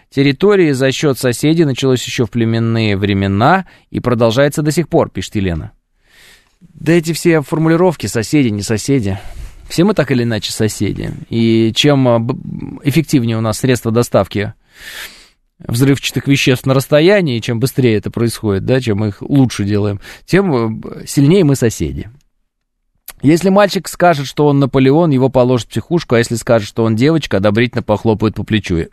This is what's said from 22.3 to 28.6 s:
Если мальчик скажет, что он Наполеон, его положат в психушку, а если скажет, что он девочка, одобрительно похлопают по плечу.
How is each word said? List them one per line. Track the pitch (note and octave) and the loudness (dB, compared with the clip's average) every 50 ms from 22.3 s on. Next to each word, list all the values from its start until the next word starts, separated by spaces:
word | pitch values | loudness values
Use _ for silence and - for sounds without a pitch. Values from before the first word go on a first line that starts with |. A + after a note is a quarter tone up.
| _ _ _ _ _ _ _ _ _ _ _ _ _ _ _ - - - - | _ _ _ _ _ _ _ _ _ _ _ _ _ _ _ -20 -14 -2 2
Если | C3+ D#3+ E3 E3 G3 | 2 4 4 4 2
мальчик | F#3+ G3+ G#3 F#3+ - G3 D3+ - | 4 4 4 4 2 -4 -8 -8
скажет, | - - F3 F3 E3 C#3+ C#3 | -6 0 2 2 2 2 -2
что | C3 - - D3 | -8 -2 0 2
он | D3 C#3+ C#3 | 2 4 4
Наполеон, | C#3 B2 - C3+ C3 C3 C#3 D#3+ F3 E3 | 2 2 2 2 4 4 4 4 2 2
его | C#3 B2+ C3 C3 | 2 2 0 2
положат | - C3 B2 B2+ B2+ A#2+ - - | 2 2 2 2 2 0 -2 -4
в | |
психушку, | - A#2 - - E3+ E3+ - - B2 | -8 -8 -6 -2 -4 -4 -2 0 0
а | A#2 | 0
если | A#2 - A#2+ | 0 0 -2
скажет, | A2+ - - A#2 A2+ G#2 - | -6 0 0 0 0 0 -2
что | - - A2+ | -4 -2 0
он | A2+ A2 | 0 0
девочка, | G#2+ B2+ D3+ E3 D#3 - - - G2 | 2 2 2 2 0 -2 -2 -4 0
одобрительно | G2 G#2 G2+ A2+ B2 A#2+ - A#2+ - | 0 0 2 2 0 0 -2 -6 -4
похлопают | - G#2+ G2 - A2+ G#2+ G2+ G#2+ A2 F#2+ | -2 -4 -2 0 0 0 0 0 -2 -2
по | G#2+ G2 | -4 -6
плечу. | - G#2+ G#2+ | -2 -2 -4